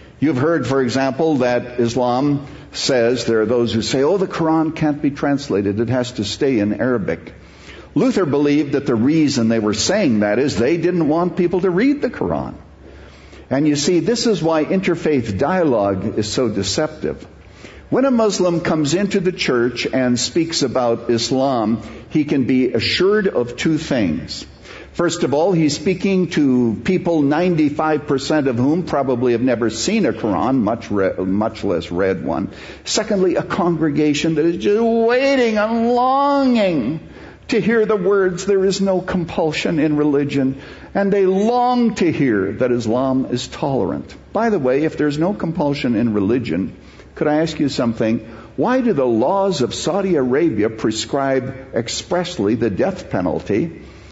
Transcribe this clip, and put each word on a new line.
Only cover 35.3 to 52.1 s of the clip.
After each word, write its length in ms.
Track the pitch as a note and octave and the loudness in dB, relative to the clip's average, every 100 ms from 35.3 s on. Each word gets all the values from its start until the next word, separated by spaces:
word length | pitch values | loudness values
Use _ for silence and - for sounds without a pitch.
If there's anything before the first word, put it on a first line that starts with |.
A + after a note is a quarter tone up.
| C4+ A#3 G#3+ | 2 2 0
and 360 | A3 A#3 A#3 A#3+ | 0 0 2 2
longing 1040 | B3+ C4+ C#4+ C#4+ C4+ A#3 F#3+ D#3 A2 D#3+ - - - - - | 2 2 2 2 2 2 2 0 -2 -6 -10 -18 -20 -18 -2
to 120 | A3+ | 0
hear 240 | F3 A#3 G#3+ | 2 2 2
the 100 | G#3+ | 2
words, 500 | F#3 G3+ F#3 E3+ G3 | 2 2 2 0 0
"There 200 | G3 G3 | 2 2
is 160 | F#3+ | 0
no 200 | G3 F#3 | 0 0
compulsion 800 | F#3 F3+ E3+ - D#3+ D3 G3 D#3+ | -2 -4 -2 -2 -2 -2 -2 0
in 180 | D#3 D3 | 2 2
religion," 600 | D3+ C#3+ D3 C#3 C3 C3+ - - - G3 | 2 2 0 0 -2 -4 -12 -18 -6 -2
and 160 | G3+ | 0
they 140 | G3+ F#3+ | 2 2
long 720 | F#3+ G#3+ B3 B3 B3 A#3 - | 2 2 2 2 2 0 2
to 160 | F3 | 0
hear 420 | E3 C3 G#2 F2+ | 2 2 2 0
that 180 | G#2+ B2+ | 0 0
Islam 560 | B2 G#2+ A#2+ C3+ C3 B2+ | 0 0 0 0 0 -2
is 160 | B2 - | -4 -6
tolerant. 680 | - D3 C3 F2+ C#2 - - - | -6 -2 0 -2 -4 -8 -18 -6
By 160 | G3 A#3 | -2 0
the 100 | G3 | 2
way, 240 | B2+ C3+ | 2 2
if 140 | D#3 - | 0 0
there's 220 | D3 D3 | -2 0
no 140 | F3 | -2
compulsion 640 | G#3 E3 E3 C#3+ C#3 B2+ A2 | -2 -4 -2 -2 0 0 0
in 180 | A#2+ | 0
religion, 600 | G#2 G2 B2+ G#2+ E2 - - - - - - | 0 0 0 -2 -4 -4 -8 -20 -20 -20 -4
could 120 | D3+ | 0
I 140 | D3+ | 2
ask 180 | D#3+ - | 0 0
you 100 | C#3+ | -2
something? 500 | - D3 A2+ A2 A#2+ - - - - | 0 -2 0 0 -2 -6 -18 -12 -4
Why 260 | F#3 C4 | 0 2
do 120 | A#3+ | 2
the 120 | C#3+ B2+ | 2 2
laws 560 | A2 C3+ G3 G3 D#3+ | 2 2 2 0 0
of 120 | A2+ | -2
Saudi 420 | - D#3+ F#3+ G3 D#3+ | -2 -2 -2 2 2
Arabia 540 | B2+ C3+ E3 G#2 A2 | 2 2 2 2 -2
prescribe 840 | A2+ A#2 A2 - C#3+ C3+ C3+ B2+ - - | 0 -2 -2 -2 -2 2 0 -2 -10 -6
expressly 800 | - B2 - - | -4 -4 -8 -2